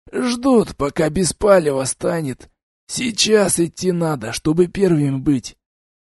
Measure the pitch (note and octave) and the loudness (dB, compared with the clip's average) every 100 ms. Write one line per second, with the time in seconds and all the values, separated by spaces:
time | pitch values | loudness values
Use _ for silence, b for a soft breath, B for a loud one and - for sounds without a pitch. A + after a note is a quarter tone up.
0 | - - B3 A#3+ C4 A#3+ F3+ - C#3+ - | -10 -6 -4 -2 2 2 2 -4 -6 -2
1 | D#3 D#3 F3 - G#3 F#3+ D3+ C3+ C3 - | -2 0 -4 0 4 4 4 -2 -4 -4
2 | F3+ E3+ D3 A#2+ - _ _ _ _ - | -4 -4 -6 -10 -16 _ _ _ _ -8
3 | A#3+ G#3 G#3 G#3+ F#3 - F3+ - F#3 F3 | -6 -2 2 4 2 0 -2 -2 -4 -2
4 | E3 C#3 A2 A#2 D#3 D#3+ F3+ - F#3+ D#3+ | -2 -4 -6 -4 0 2 0 2 0 2
5 | C#3+ C3+ C3+ C3+ - - _ _ _ _ | 0 -2 0 -2 -2 -18 _ _ _ _